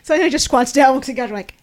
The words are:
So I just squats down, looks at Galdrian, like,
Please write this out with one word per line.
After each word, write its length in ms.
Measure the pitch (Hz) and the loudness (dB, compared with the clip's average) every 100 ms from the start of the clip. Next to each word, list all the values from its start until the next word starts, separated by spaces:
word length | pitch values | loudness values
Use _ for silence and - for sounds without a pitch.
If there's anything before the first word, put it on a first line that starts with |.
So 120 | - | -4
I 140 | 311 349 | 0 0
just 140 | 269 - | 0 0
squats 260 | 254 247 | 0 0
down, 220 | 285 269 | 4 4
looks 140 | 262 262 | 2 -4
at 80 | 254 | -8
Galdrian, 160 | 240 | -8
like, 220 | 208 185 _ | -10 -12 _